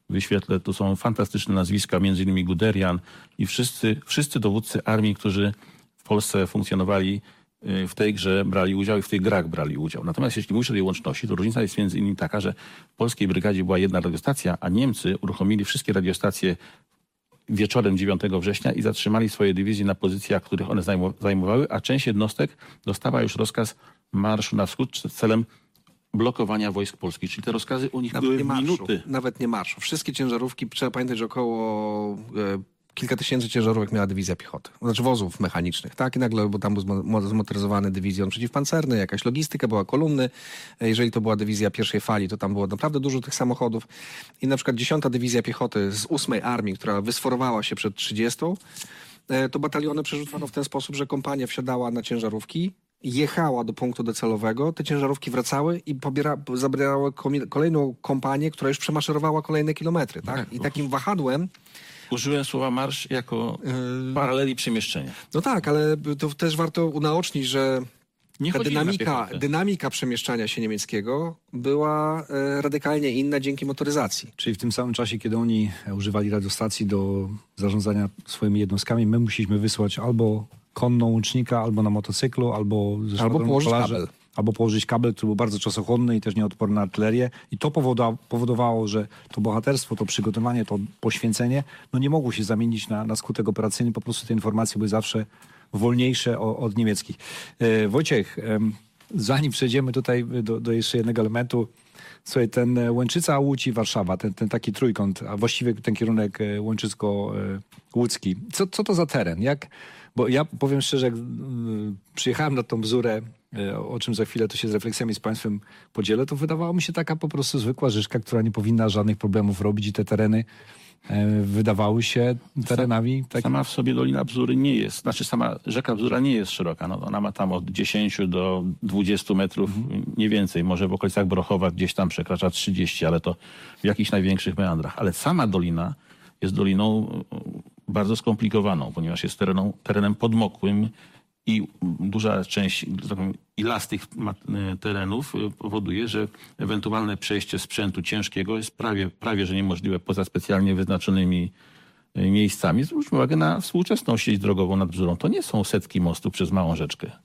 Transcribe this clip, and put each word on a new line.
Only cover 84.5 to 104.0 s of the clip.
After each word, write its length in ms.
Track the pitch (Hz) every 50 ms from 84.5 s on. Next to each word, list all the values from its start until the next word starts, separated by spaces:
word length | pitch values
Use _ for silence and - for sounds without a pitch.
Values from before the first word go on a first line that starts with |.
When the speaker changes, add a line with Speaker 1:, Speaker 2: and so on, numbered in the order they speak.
| 107
Speaker 3:
położyć 340 | - 117 110 104 107 -
kabel, 280 | - 120 117 123 120 104
który 120 | - -
był 100 | 107 104
bardzo 220 | 101 120 113 104 98
czasochłonny 580 | - 110 98 110 95 113 120 120 123 120 117
i 40 | 107
też 160 | - 110 95
nieodporny 380 | 110 107 101 - - 110 101 104
na 60 | 104
artylerię. 500 | 101 92 - - 107 110 113 123 123 127 - - - _
I 80 | - -
to 120 | - 151
powoda-, 460 | 147 160 135 127 123 113 120 113 113 - - _
powodowało, 600 | - 117 120 117 123 117 123 120 117 113 110 104
że 180 | 104 107 104 - - - - - -
to 80 | 120
bohaterstwo, 560 | 107 113 107 113 107 139 139 131 - - 113
to 100 | - 107
przygotowanie, 580 | 92 - - 104 113 98 113 113 123 123 120 107
to 140 | - 104 101 101 - - _
poświęcenie, 640 | - 113 - - - 113 107 - 120 120 131 143 139 - - - - - -
no 60 | 127
nie 120 | 135 143
mogło 220 | 156 160 135 120 107
się 120 | 110 107
zamienić 440 | 98 113 104 117 117 113 107 - -
na, 160 | 110 104 110
na 120 | 110 107
skutek 320 | - - - 110 - 107 107
operacyjny. 440 | 101 - 110 107 - - 123 120 107
Po 80 | 110
prostu 260 | - 123 110 - -
te 80 | - 113
informacje 440 | 110 - 113 104 110 113 107 - 104
były 100 | 110 101
zawsze 380 | 104 110 104 - - 110 110 - - - - - - - - _ -
wolniejsze 640 | 101 110 120 123 123 127 131 123 - - 120 113 -
o-, 180 | 107 110 110
od 200 | - 127 110 101
niemieckich. 400 | 120 113 107 104 - - - - - - - - - - - - _
E, 300 | 120 113 110 110 107 101
Wojciech, 500 | 104 147 156 - 147 110 92 - - -
em, 340 | 101 113 107 104 110 107 101 - - _ _ _ - _ 220
zanim 380 | 165 110 107 135 143 151 139 -
przejdziemy 400 | - 135 120 117 139 135 127 120
tutaj 320 | 131 - - 123 123 120 117 120 123 110
do, 180 | 107 113 113
do 120 | 117 117 113
jeszcze 240 | 113 113 - - 120
jednego 220 | 110 117 117 117
elementu, 480 | 110 110 113 120 123 120 - 120 110 - - _ _ _ _ - - - - - _
słuchaj, 240 | - - 135 120 104
ten, 300 | - 127 120 120 123 123
e, 140 | 120 117 117
Łęczyca, 460 | 120 123 117 - 175 165 - 147 139
Łódź 280 | 143 139 139 131 -
i 60 | 131 110
Warszawa, 440 | 117 107 - - 113